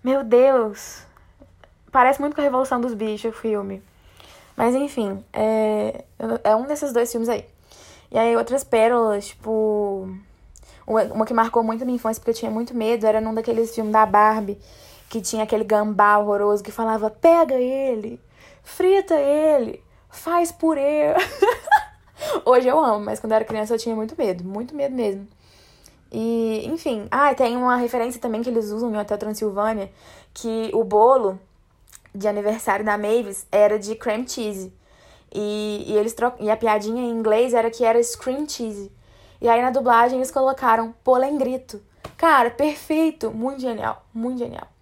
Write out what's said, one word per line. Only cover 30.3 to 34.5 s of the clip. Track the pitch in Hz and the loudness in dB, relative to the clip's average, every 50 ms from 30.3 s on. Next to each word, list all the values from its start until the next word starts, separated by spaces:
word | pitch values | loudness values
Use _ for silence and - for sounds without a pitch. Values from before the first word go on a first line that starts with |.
| _ | _
que | - - 226 220 226 220 220 - | -10 -8 -6 -4 -4 -6 -2 -2
o | 226 226 | -2 -2
bolo | 190 208 208 220 247 269 262 220 196 190 185 - _ _ _ _ _ _ _ _ _ - - _ _ - | 2 4 6 8 8 6 6 4 0 -2 -4 -14 _ _ _ _ _ _ _ _ _ -20 -20 _ _ -12
de | 202 196 208 | -4 -2 -2
aniversário | 202 208 202 208 220 226 - 214 196 196 214 | -2 0 -2 -2 -4 -2 -2 -2 -2 0 0
da | 214 208 208 | -2 -2 -2
Mavis | 208 208 220 240 220 202 196 - - _ | 0 0 0 0 -2 -4 -10 -14 -10 _
era | - 208 208 208 214 214 | 2 4 4 4 4 0
de | 196 208 226 | -4 -6 -10
cream | 220 - 240 214 226 254 254 | -6 -4 -4 -4 -4 -6 -8
cheese. | - 262 226 214 | -8 -6 -6 -6